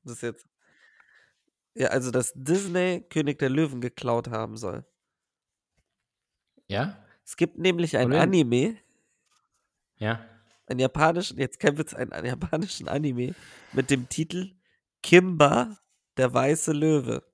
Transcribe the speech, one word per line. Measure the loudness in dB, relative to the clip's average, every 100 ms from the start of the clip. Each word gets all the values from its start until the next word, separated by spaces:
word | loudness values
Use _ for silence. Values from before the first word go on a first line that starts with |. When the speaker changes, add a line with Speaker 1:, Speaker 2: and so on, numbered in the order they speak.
Speaker 1:
das | -14 -10
jetzt, | -10 -10 _ _ _ _ _ _ _ _ _ _ _ _ _ -2
ja, | 0
also | 0 0
dass | -2 -2
Disney | -6 -2 -2 0 -2 0 -2 -4
König | -2 -2 -2
der | 0
Löwen | 0 -2 -4
geklaut | -8 -6 -2 -2 -2
haben | -6 -8 -8
soll. | -8 -10 -14 _ _ _ _ _ _ _ _ _ _ _ _ _ _ _ _ _ _
Speaker 2:
Ja? | -4 -4 -8 _ _
Speaker 1:
Es | -20 -2
gibt | -2 0
nämlich | 0 0 0
Speaker 2:
Von | 0
Speaker 1:
ein | 2
Speaker 2:
wem? | 2
Speaker 1:
Anime, | 4 4 4 2 0 -4 _ _ _ _ _ _ _ _ _ _ _ _
Speaker 2:
Ja. | -4 -4 -8 -20 _ _ _
Speaker 1:
einen | 0
japanischen, | 0 2 2 2 -6 -6
jetzt | -6 0
kein | 0 0
Witz, | -6
einen, | -6 -8
einen | -6 -8
japanischen | -6 -4 -4 -4 -8 -6
Anime | -2 -2 -2 -4 -6 -18 -20 -6
mit | -4 0
dem | 0 0
Titel | -6 -6 -6 -10 _ _ _ _ _
Kimba, | 6 6 8 4 4 4 0 -8 _ _ _ 0
der | 2
weiße | 2 2 2 0
Löwe. | 0 2 2 2 -6 _